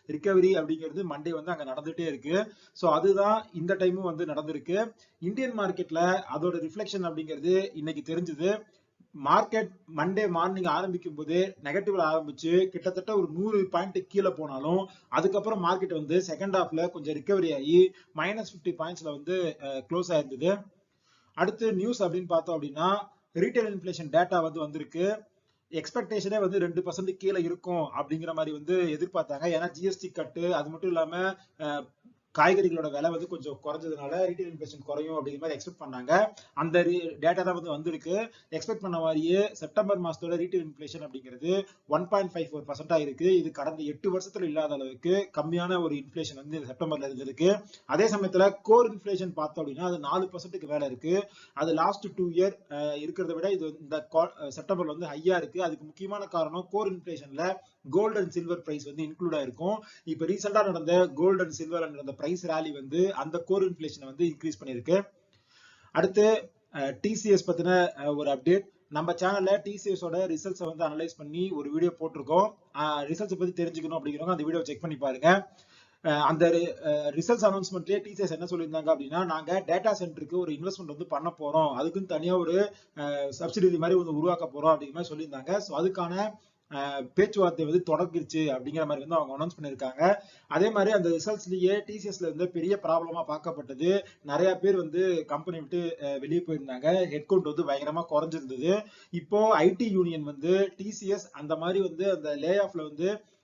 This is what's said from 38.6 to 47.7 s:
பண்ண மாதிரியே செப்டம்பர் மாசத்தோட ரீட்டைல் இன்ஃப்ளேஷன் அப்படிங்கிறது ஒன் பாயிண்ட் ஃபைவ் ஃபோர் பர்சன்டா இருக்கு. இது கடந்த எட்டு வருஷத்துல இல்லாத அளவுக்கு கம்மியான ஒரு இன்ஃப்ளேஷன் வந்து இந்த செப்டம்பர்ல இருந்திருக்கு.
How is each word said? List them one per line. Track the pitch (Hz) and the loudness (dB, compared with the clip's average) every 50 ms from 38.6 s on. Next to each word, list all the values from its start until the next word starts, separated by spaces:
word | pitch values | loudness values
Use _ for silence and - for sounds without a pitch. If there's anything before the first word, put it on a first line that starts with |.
| 156 - 220 - | -4 -6 -6 -6
பண்ண | 190 185 175 165 | -4 -4 -2 0
மாதிரியே | 165 160 160 156 160 165 180 196 208 208 | 0 2 2 2 2 2 4 4 2 2
செப்டம்பர் | - - 160 147 - 214 202 196 202 180 | -2 -8 -12 -4 0 0 2 2 2 0
மாசத்தோட | 180 165 160 - 175 170 175 | 0 -2 -4 -6 -4 -2 -2
ரீட்டைல் | 165 175 180 196 180 160 | -2 -2 0 0 -2 -2
இன்ஃப்ளேஷன் | 156 143 143 151 139 - 151 | -4 -10 -14 -14 -14 -12 -12
அப்படிங்கிறது | 151 139 131 135 127 127 123 127 147 175 185 196 190 - - _ _ | -12 -12 -14 -14 -16 -16 -14 -6 -2 0 0 0 0 -4 -8 _ _
ஒன் | - 147 160 180 175 | 0 0 0 2 4
பாயிண்ட் | 214 196 190 175 | 2 2 2 2
ஃபைவ் | - 170 160 - | -2 -4 -6 -6
ஃபோர் | 151 147 127 | -6 -10 -8
பர்சன்டா | 143 139 110 151 160 170 160 | -8 -10 -8 -2 2 2 2
இருக்கு. | 151 143 131 135 165 185 190 | 2 0 -2 0 4 4 6
இது | 175 151 160 | 4 4 2
கடந்த | 151 147 139 156 156 156 | -4 -4 -4 -4 -4 -4
எட்டு | 151 147 147 - - 196 | -6 -6 -6 -4 -2 -2
வருஷத்துல | 180 185 185 196 - 202 | -2 -2 -4 -6 -6 -4
இல்லாத | 185 160 147 156 151 147 143 | -4 -2 0 0 -2 -2 -2
அளவுக்கு | 139 135 131 131 120 - 170 185 202 196 190 | -4 -6 -8 -8 -4 0 2 2 2 0 -2
கம்மியான | - 151 147 160 170 175 175 180 185 180 | -4 -4 -4 -2 -2 -2 0 0 0 0
ஒரு | 170 160 151 | 0 -2 -2
இன்ஃப்ளேஷன் | 139 139 139 - 165 156 - 143 | -4 -8 -8 -8 -8 -8 -8 -8
வந்து | 135 139 151 156 160 | -12 -12 -10 -8 -8
இந்த | 139 - 247 | -8 -8 -8
செப்டம்பர்ல | - 170 156 151 139 139 139 | -6 -4 -4 -4 -4 -4 -6
இருந்திருக்கு. | 135 123 139 131 123 - 160 185 208 208 208 - | -6 -6 -8 -8 -2 2 4 4 4 4 0 -10